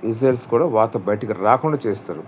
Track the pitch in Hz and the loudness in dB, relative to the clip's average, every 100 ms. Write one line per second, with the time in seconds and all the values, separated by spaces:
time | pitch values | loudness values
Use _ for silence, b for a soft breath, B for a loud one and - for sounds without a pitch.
0 | 113 113 131 123 - 117 165 110 110 107 | -6 2 2 2 0 0 2 2 2 0
1 | 92 104 110 95 104 127 156 143 110 95 | -2 -2 -4 0 2 2 2 -2 -2 -4
2 | - 78 | -8 -12